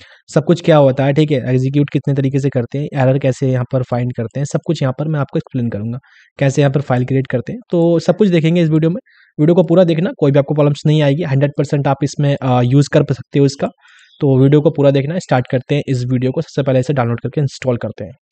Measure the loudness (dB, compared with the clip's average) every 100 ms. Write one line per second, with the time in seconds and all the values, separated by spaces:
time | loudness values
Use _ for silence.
0 | -20 -20 -4 -2 0 0 4 4 4 2
1 | 0 0 0 0 0 0 0 0 -2 -2
2 | -2 -2 -2 -2 -2 -2 -4 -6 -6 0
3 | 0 2 0 -2 -2 -2 -2 -4 -2 -4
4 | -4 -6 -8 -6 -4 -4 -4 -4 -4 -4
5 | -4 -4 -4 -6 -6 -6 -4 -4 -8 -10
6 | -14 _ _ -4 -2 2 0 0 -2 -2
7 | 0 -2 -2 -6 -6 -12 -4 0 2 2
8 | 0 2 2 2 2 2 2 2 0 -2
9 | -10 _ _ 0 2 4 4 4 4 0
10 | -4 0 2 2 2 0 0 0 0 2
11 | 2 0 -2 0 0 -2 -2 -2 -2 -2
12 | -4 -2 -2 0 0 0 2 2 4 2
13 | 0 -4 -4 0 0 0 -8 -8 _ _
14 | _ -4 2 4 4 4 2 2 2 2
15 | -2 -6 -2 -2 0 -4 -2 -4 -2 -4
16 | -2 -2 -2 -4 -6 -4 0 0 0 0
17 | -2 -4 -6 -4 -4 -4 -4 -4 -6 -10
18 | -16 -18 _